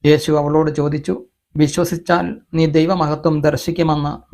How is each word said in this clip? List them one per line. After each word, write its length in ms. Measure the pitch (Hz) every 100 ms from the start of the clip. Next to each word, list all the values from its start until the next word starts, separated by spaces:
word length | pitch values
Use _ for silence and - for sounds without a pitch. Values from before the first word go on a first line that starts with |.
യേശു 280 | 147 151 151
അവളോട് 380 | 151 147 151 156 151
ചോദിച്ചു, 380 | 143 147 143 - - _ _ 151
"വിശ്വസിച്ചാൽ 680 | 151 165 175 165 - 117 - - _
നീ 120 | 160 160
ദൈവമഹത്വം 720 | 156 160 185 151 147 165 156
ദർശിക്കുമെന്ന് 720 | 147 143 - 170 160 151 143 147 _